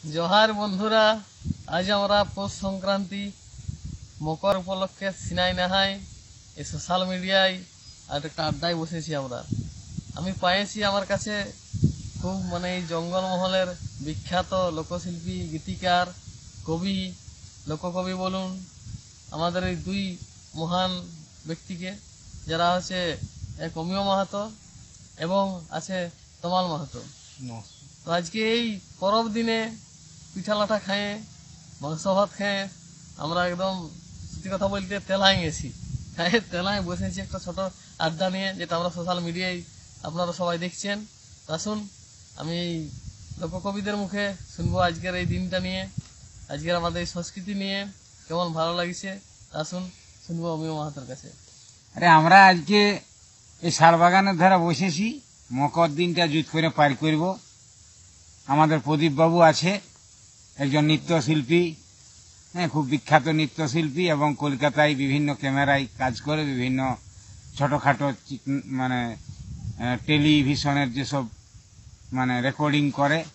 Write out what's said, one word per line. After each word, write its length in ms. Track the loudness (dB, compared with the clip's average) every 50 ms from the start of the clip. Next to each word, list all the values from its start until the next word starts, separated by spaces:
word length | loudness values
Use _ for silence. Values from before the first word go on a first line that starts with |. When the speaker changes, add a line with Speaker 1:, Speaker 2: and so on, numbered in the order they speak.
| -10 -6
Speaker 1:
জোহার 440 | -4 -2 0 4 6 6 6 6 4
বন্ধুরা, 640 | 0 -2 -2 -2 -2 0 2 4 6 6 6 4 2 -4 -16 -20 -10 -6 -6 -6 -6 -6 -4
আজ 220 | -2 -2 0 2
আমরা 340 | 0 0 2 4 4 4 2
পৌষ 280 | 2 -2 -6 -6 -6
সংক্রান্তি, 800 | -6 -4 -4 -4 -4 -4 -2 -2 -2 -2 -2 -4 -6 -8 -8 -8 -10 -14 -20 -20 -18 -14 -10 -8 -8 -8 -8 -12 -12 -12 -14 -18 -12 -8
মকর 360 | -6 -4 -4 -2 2 0 2 0
উপলক্ষে 540 | 0 -6 -4 -4 -4 -6 -6 -6 -6 -6
সিনাই 420 | -6 -6 -8 -6 -2 0 0 0 0
নাহাই, 460 | 0 0 0 2 2 2 0 -2 -6 -12 -16 -18 -20 -20 -20 -20 -20 -20 -20 -14
এই 80 | -14 -12
social 420 | -10 -10 -10 -4 -2 0 0 0
মিডিয়ায় 580 | -2 -4 -4 -2 2 4 4 4 4 2 -2 -12 -16 -20 -20 -20 -20 -20 -20 -14 -8
আর 160 | -8 -6 -6
একটা 200 | -6 -6 -4 -2
আড্ডায় 300 | -2 -2 -2 -2 -2 -2
বসেছি 400 | -2 -4 -6 -6 -8 -6 -4 -4
আমরা। 280 | -4 -4 -6 -8 -10 -6 -4 -4 -4 -4 -8 -12 -14 -16 -12 -12 -12 -12 -10 -10
আমি 160 | -6 -6 -6 -4 0
পাইছি 420 | 2 2 2 2 0 -2 -4 -2 -2
আমার 220 | 0 0 0 0
কাছে 480 | 0 -2 -4 -2 -4 -4 -4 -6 -6 -10 -16 -18 -10 -4 0 0 0 0 0 -10 -12 -10 -6
খুব, 200 | -6 -4 -4 -4 -4
মানে, 300 | -4 -4 -4 -4 -4 -4
এই 60 | -4 -4 -4
জঙ্গলমহলের 760 | -4 -4 -4 -2 -2 -2 -2 0 -2 0 0 2 2 2 0 0 -4 -8 -10 -12 -10 -8
বিখ্যাত 540 | -8 -6 -6 -6 -6 -2 -2 -2 0 0 0
লোকশিল্পী, 920 | 0 0 0 -2 -4 -6 -6 -8 -8 -6 -8 -10 -8 -8 -6 -6 -6 -6 -6
গীতিকার, 560 | -6 -8 -6 -8 -8 -2 2 2 4 4 2 0 -4 -16 -18 -18 -20 -18 -20 -20 -18 -14 -4
কবি, 480 | -4 -2 -2 0 -2 -2 -2 -4 -6 -10 -14 -18 -20 -20 -20 -20 -20 -20 -16 -8 -8
লোককবি 460 | -8 -6 -6 -4 -4 -2 -2 -2 -2
বলুন, 460 | -2 -2 -2 -2 -2 -4 -4 -6 -8 -12 -14 -18 -20 -16 -14 -14 -16 -16 -18 -20 -20 -20 -14
আমাদের 320 | -6 -2 -2 0 0 0 -2
এই 120 | -2 -2
দুই 420 | -4 -4 -4 -4 -4 -4 -4 -6 -10 -14 -18 -20 -20 -20 -14 -8
মহান 520 | -6 -4 0 0 0 0 0 -2 -6 -8 -12 -16 -18 -20 -20 -20 -18 -10 -10
ব্যক্তিকে, 440 | -10 -10 -8 -12 -10 -8 -8 -10 -10 -12 -18 -20 -20 -20 -20 -18 -18 -16 -8 -4
যারা 280 | 0 2 2 2 2
হচ্ছে 420 | 2 -2 -4 -4 -4 -2 -2 -4 -4 -8 -10 -10 -14 -14 -12 -10 -10
এক 200 | -10 -8 -8 -6
অমিয় 260 | -6 -4 -2 -2 0
মাহাতো 480 | 2 2 2 0 -2 -4 -8 -8 -8 -10 -16 -20 -20 -20 -20 -20 -20 -20 -20 -20 -20 -10 -6
এবং 440 | -4 0 0 0 0 0 -4 -8 -12 -8
আছে 400 | -10 -10 -8 -6 -6 -6 -6 -6 -10 -16 -20 -20 -20 -10
তমাল 260 | -6 -2 0 0 0 0
মাহাতো। 320 | -2 -6 -6 -8 -12 -14 -14 -14 -18 -20 -20 -20 -18 -14
Speaker 2:
নমস্কার। 640 | -12 -12 -12 -12 -14 -16 -20 -20 -20 -20 -20 -16 -6
Speaker 1:
তো 60 | -4
আজকে 420 | -2 -2 -2 -4 -4 -2 0 2 2
এই 260 | 0 0 -2 -4 -8 -12 -18 -12 -2
পরব 280 | 0 2 2 2 2 0 -2
দিনে 420 | -2 0 0 0 0 -2 -4 -6 -12 -18 -20 -20 -20 -20 -20 -20 -20 -20 -14 -12
পিঠা 220 | -10 -4 -2 0
লাঠা 240 | 0 2 2 0 -2
খায়ে, 400 | 0 -2 -2 -2 -2 -4 -6 -8 -12 -16 -20 -20 -20 -20 -20 -20 -20 -20 -16 -10
মাংস 260 | -8 -8 -6 -4 0 2
ভাত 220 | 4 4 2 2 0 -6
খেয়ে 300 | -4 -2 -2 -2 -4 -6 -10 -16 -20 -20 -20 -20 -20 -20 -14 -8
আমরা 300 | -6 -2 0 0 0 0
একদম, 420 | 0 -2 -2 -2 -2 -4 -8 -10 -14 -16 -18 -18 -18 -16 -16 -14 -12
সত্যি 140 | -12 -8 -6
কথা 180 | -4 0 0 0
বলতে, 320 | 0 -2 -4 -4 -6 -8
তেলায় 420 | -4 -2 0 4 4 4 4 4
গেছি। 300 | 0 -2 -4 -4 -8 -10 -10 -12 -12 -8 -8 -8 -8 -10 -6 -2
খায়ে 220 | -2 2 2 2
তেলায় 420 | 0 0 -6 -4 -2 -2 -2 -2
বসেছি 400 | -4 -4 -4 -4 -6 -6 -6 -8
একটা 180 | -10 -8 -10 -10
ছোট 200 | -10 -8 -6 -6 -6 -6 -8 -12 -20 -20 -6 -2
আড্ডা 300 | -2 -2 0 0 -2 -2
নিয়ে, 240 | -2 -2 -4 -4 -6
যেটা 220 | -6 -6 -4 -2
আমরা 140 | -2 -2 -2
social 300 | -4 -6 -4 -4 -2 -2
মিডিয়ায় 420 | -2 -4 -4 -4 -4 -4 -4 -6 -10 -14 -20 -20 -20 -20 -20 -12 -12
আপনারা 300 | -8 -4 -4 -4 -4 -2
সবাই 240 | -2 -2 -2 -2 -2
দেখছেন। 480 | -4 -6 -8 -6 -6 -6 -6 -6 -8 -14 -18 -20 -20 -20 -20 -20 -8 -6
আসুন, 400 | -6 -4 -4 -4 -6 -6 -6 -10 -16 -20 -20 -20 -20 -20 -20 -20 -14 -10
আমি 140 | -8 -6
এই 380 | -4 -4 -4 -4 -4 -6 -6 -8 -12 -14 -14 -16 -16 -16 -16 -16 -12 -8
লোককবিদের 580 | -8 -8 -8 -6 -6 -4 -4 -4 -4 -2 -2 -2
মুখে 360 | -4 -4 -2 -2 -2 -4 -4 -8 -14 -18 -10
শুনবো 220 | -4 -2 0 2 4
আজকের 360 | 2 2 2 -2 -6 -4 -4
এই 100 | -2 -2
দিনটা 340 | -2 -2 -2 -2 -2 -2 -2
নিয়ে, 280 | -2 -2 -4 -4 -6 -6 -10 -12 -12 -12 -20 -20 -20 -20 -20 -20 -12 -10
আজকের 260 | -10 -6 -2 0 0
আমাদের 240 | 0 0 0 -2 -2
এই 40 | -6
সংস্কৃতি 480 | -6 -6 -8 -8 -8 -10 -10 -8 -6 -4
নিয়ে 320 | -4 -4 -4 -4 -4 -6 -8 -12 -18 -20 -20 -20 -20 -12 -6
কেমন 260 | -2 -2 -2 -2 0
ভালো 220 | 0 0 0 0
লাগছে। 440 | 0 -2 -2 -4 -8 -8 -10 -10 -10 -14 -20 -20 -20 -20 -12 -6
আসুন, 360 | -6 -6 -6 -6 -8 -8 -8 -12 -18 -20 -20 -20 -20 -12 -8
শুনবো 260 | -8 -4 -4 -4 -4
অমিয় 200 | -4 -4 -4 -4
মাহাতোর 320 | -4 -6 -6 -8 -10 -12 -12
কাছে। 220 | -14 -14 -14 -20 -20 -20 -20 -20 -20 -20 -20 -20 -20 -20 _ -16 -6
Speaker 2:
আরে, 120 | 2 8 8
আমরা 380 | 10 10 10 10 12 12 12
আজকে 540 | 12 10 8 4 4 6 6 6 6 2 0 -6 -14 -20 -20 -20 -20 -20 -20 -20 -20 -20 -4
এই 100 | -2 -2
শালবাগানের 680 | 4 8 8 8 10 10 8 8 8 6 6 4 4 6
ধারে 200 | 6 8 8 6
বসেছি, 640 | 4 2 0 0 0 -2 0 -2 -2 -4 -4 -8 -14 -20 -20 -20 -14 -6
মকর 360 | -2 0 0 0 4 4 2 2
দিনটা 400 | 4 0 0 0 2 2 2 2
জুত 180 | 2 0 -2 0
করে 180 | 0 0 0 2
পার 260 | 4 4 4 4 4
করব। 420 | 2 2 2 2 2 2 0 -2 -6 -10 -20 -20 -20 -20 -20 -20 -20 -20 -20 -20 -20 -20 -20 -20 -20 -20 -20 -20 -20 -2 2
আমাদের 320 | 6 6 6 6 6 2
প্রদীপ 320 | 2 0 2 4 4 2
বাবু 280 | 4 6 4 6 8 10
আছে, 420 | 8 8 8 6 2 0 0 0 -6 -12 -20 -20 -20 -20 -20 -20 -20 -20 -20 -20 -20 -20 -6 -4
একজন 280 | -2 2 2 4 4
নৃত্যশিল্পী, 880 | 4 4 2 2 2 0 2 2 2 2 2 2 4 4 4 4 2 -2 -8 -18 -20 -20 -20 -20 -20 -20 -20 -20 -20 -20 -20 -20 -12 -4
হ্যাঁ, 160 | -2 -2 0
খুব 160 | 0 0 0
বিখ্যাত 420 | 2 0 -2 0 4 4 4 4 4
নৃত্যশিল্পী, 800 | 2 2 0 0 -2 -2 -2 0 0 0 0 0 0 0 2 2
এবং 260 | 2 2 2 2 0 0
কলকাতায় 560 | -2 -2 -2 2 0 0 4 4 4 4 4
বিভিন্ন 380 | 2 0 2 2 2 2 0 -2
ক্যামেরায় 540 | -2 -2 0 2 2 4 4 4 2 2 -2 -4 -2
কাজ 240 | -2 -2 -2 -2
করে, 240 | -4 -2 -2 -2 -2
বিভিন্ন 500 | -2 -2 -2 0 0 0 0 0 -2 -4 -4 -8 -20 -20 -20 -20 -20 -20 -20 -20 -18 -4 0
ছোটোখাটো 540 | 0 2 2 4 4 4 4 4 2 -2
চিক-, 500 | -2 -4 -8 -12 -12 -8 -4 -4 -4 -4 -4
মানে, 500 | -4 -4 -2 -2 0 0 -2 -2 -4 -6
আহ, 920 | -10 -12 -16 -16 -16 -14 -14 -12 -10 -8 -10 -8 -4 -2 -2 -2 -2 0
টেলিভিশনের 880 | 2 2 4 6 6 6 6 6 4 0 0 0 0 2 2 0 0 -2
যেসব, 320 | -4 -4 -2 -2 -4 -4 -4 -10 -16 -20 -20 -20 -20 -20 -20 -20 -20 -20 -20 -20 -20 -16 -6 -2
মানে, 280 | -2 0 0 0 0
রেকর্ডিং 500 | 0 0 0 0 0 2 4 4 2 2
করে। 320 | 2 2 2 2 2 0 -2 -6 -14